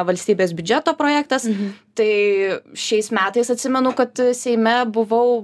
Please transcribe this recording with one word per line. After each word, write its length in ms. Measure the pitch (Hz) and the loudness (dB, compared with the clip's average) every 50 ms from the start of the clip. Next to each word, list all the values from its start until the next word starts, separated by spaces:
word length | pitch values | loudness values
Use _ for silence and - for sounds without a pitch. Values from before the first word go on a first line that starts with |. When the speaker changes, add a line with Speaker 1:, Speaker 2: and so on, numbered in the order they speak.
| 180 | 2
Speaker 1:
valstybės 480 | 175 180 180 - - 208 185 190 180 170 | 0 -2 -2 0 0 0 2 0 -2 -2
biudžeto 400 | 160 170 175 226 302 311 339 311 | -4 -4 -2 -2 0 0 0 0
projektas. 500 | - 302 294 294 294 294 - 262 269 254 | 0 0 0 0 0 0 -2 -2 -2 -2
Speaker 2:
Mhm. 300 | 226 214 196 208 196 202 - _ _ _ - | -2 -2 -2 -4 -6 -8 -12 _ _ _ 0
Speaker 1:
Tai 140 | 220 214 214 208 208 208 202 196 196 190 180 - - - - - | 0 2 2 2 2 2 2 2 0 0 -2 -4 -8 -12 -12 -10
šiais 300 | - - 226 214 214 202 | -4 -2 -2 -2 0 0
metais 380 | 233 208 190 196 226 240 240 233 | -2 0 0 0 0 0 0 0
atsimenu, 400 | 247 240 - 269 262 262 262 254 | -2 -2 -2 -2 0 0 0 0
kad 240 | 254 - 247 240 - - 254 247 247 247 | 0 0 -2 -2 0 0 0 0 0 0
Seime 460 | - 247 240 226 220 226 233 247 247 | -2 0 0 2 2 2 2 2 0
buvau 540 | 226 208 226 226 208 226 233 240 247 247 233 | 0 0 -2 0 2 2 2 2 2 2 0